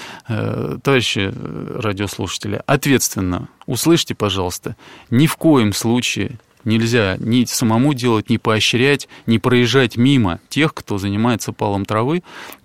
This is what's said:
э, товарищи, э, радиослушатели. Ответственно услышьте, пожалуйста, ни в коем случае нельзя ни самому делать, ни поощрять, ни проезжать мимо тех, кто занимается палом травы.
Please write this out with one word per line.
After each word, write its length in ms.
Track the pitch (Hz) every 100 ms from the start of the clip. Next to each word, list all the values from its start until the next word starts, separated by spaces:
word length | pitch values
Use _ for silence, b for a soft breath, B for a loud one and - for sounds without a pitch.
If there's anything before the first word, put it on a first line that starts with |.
| B B -
э, 500 | 110 110 - - -
товарищи, 480 | - 131 - 110 98
э, 460 | - - - - -
радиослушатели. 800 | 107 98 101 - 95 - 107 101 -
Ответственно 840 | 143 143 120 - - 92 87 - _ -
услышьте, 480 | 123 156 165 - -
пожалуйста, 600 | 104 95 90 - - 90 B B B
ни 180 | 117 156
в 100 | -
коем 340 | 165 143 104
случае 600 | - 113 123 - 107 98 120 _ _ 110
нельзя 500 | 113 113 120 98 92
ни 260 | 110 123 117
самому 480 | - 113 113 143
делать, 360 | 131 120 110 -
ни 60 | 113
поощрять, 680 | 120 110 - 120 135 143 - B -
ни 100 | 113
проезжать 600 | 127 123 120 131 123 -
мимо 420 | 127 139 101 87 -
тех, 240 | 131 156
кто 240 | - - 101
занимается 560 | 101 101 120 113 -
палом 320 | - 107 101 101
травы. 380 | 107 123 175 B B B B